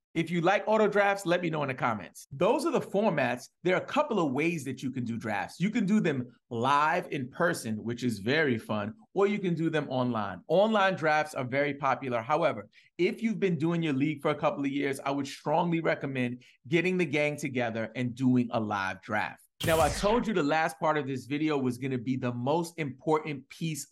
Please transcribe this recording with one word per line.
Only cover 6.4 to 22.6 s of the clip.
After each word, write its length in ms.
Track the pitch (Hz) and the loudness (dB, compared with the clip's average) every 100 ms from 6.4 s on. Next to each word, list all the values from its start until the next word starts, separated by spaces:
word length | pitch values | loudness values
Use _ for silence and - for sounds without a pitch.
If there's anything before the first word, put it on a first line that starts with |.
| - | -8
live 560 | 117 127 143 156 175 - | -2 4 4 4 0 -2
in 200 | 151 127 | -6 -8
person, 540 | - 175 170 117 107 | -2 0 0 -4 -6
which 200 | 107 120 | -6 -4
is 160 | 123 101 | -4 -2
very 400 | 101 151 151 113 | -2 0 2 0
fun, 340 | - 107 104 - _ 175 | -2 -4 -4 -8 _ 0
or 100 | 202 | 2
you 140 | 208 | 2
can 160 | 180 160 | -2 0
do 160 | 165 | 0
them 160 | 156 135 | 0 -2
online. 520 | 127 123 113 101 92 - | 0 0 0 -4 -8 0
Online 460 | 170 214 214 190 | 4 4 4 2
drafts 400 | 135 156 151 151 | 2 2 2 0
are 100 | - | -4
very 300 | 127 135 143 | -2 0 0
popular. 480 | 143 139 127 135 120 | 0 0 0 0 -2
However, 460 | 117 156 156 113 - - _ - | 0 2 2 0 -10 -20 _ 0
if 240 | 185 220 | 0 0
you've 160 | 226 175 | -2 0
been 180 | 180 160 | 0 2
doing 240 | 160 170 | 2 2
your 120 | 160 | 0
league 280 | 131 151 143 | 2 0 0
for 80 | 160 | 0
a 60 | 147 | 2
couple 280 | 156 143 | 0 0
of 60 | 139 | -2
years, 280 | 139 139 135 | -2 -2 -2
I 60 | 139 | -2
would 160 | 143 135 | -2 -4
strongly 540 | - 151 156 175 165 | -6 -2 0 2 0
recommend 640 | 165 156 143 135 123 123 - _ 120 | 0 -2 -2 -2 -2 -4 -14 _ 0
getting 320 | 165 175 185 | 2 2 2
the 60 | 160 | 0
gang 300 | 147 147 147 | 2 0 -2
together 560 | 147 123 120 110 110 135 | -4 -2 -2 -2 -6 -4
and 180 | 123 | -4
doing 360 | 127 127 123 120 | 0 4 4 2
a 80 | 120 | 0
live 420 | 104 101 95 95 | 0 -2 -2 -6
draft. 380 | - 107 92 - _ - 160 | -4 -4 -4 -8 _ -6 0
Now, 140 | 160 | 4
I 100 | 147 | 4
told 380 | - 202 240 220 | 2 2 2 2
you 60 | |
the 100 | 180 | 0
last 340 | 147 156 165 - | 2 2 0 0
part 200 | 160 151 | 0 0
of 100 | 131 | 0
this 180 | 131 110 | -6 -4
video 320 | 147 156 143 | -2 0 0
was 200 | 127 120 | 0 -2
gonna 200 | 135 127 | -4 -4
be 200 | 107 131 | -2 -2
the 160 | 123 | -2
most 440 | 120 127 165 | -2 0 0